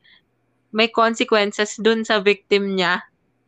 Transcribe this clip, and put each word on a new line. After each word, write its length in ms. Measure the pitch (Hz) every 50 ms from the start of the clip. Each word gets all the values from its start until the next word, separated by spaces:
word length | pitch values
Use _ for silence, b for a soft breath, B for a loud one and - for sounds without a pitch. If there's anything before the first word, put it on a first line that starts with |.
| b b b b b _ _ _ _ _ _ _ _ _
may 160 | - 214 226
consequences 880 | 226 - - 226 226 226 - 254 240 226 214 202 208 208 - 214 208 -
dun 300 | - 202 220 226 226 220
sa 160 | - 226 214
victim 560 | 190 208 202 196 _ _ 202 202 202 196 190 190
niya. 240 | 180 170 180 226 - - _ _ _ _ _ _ _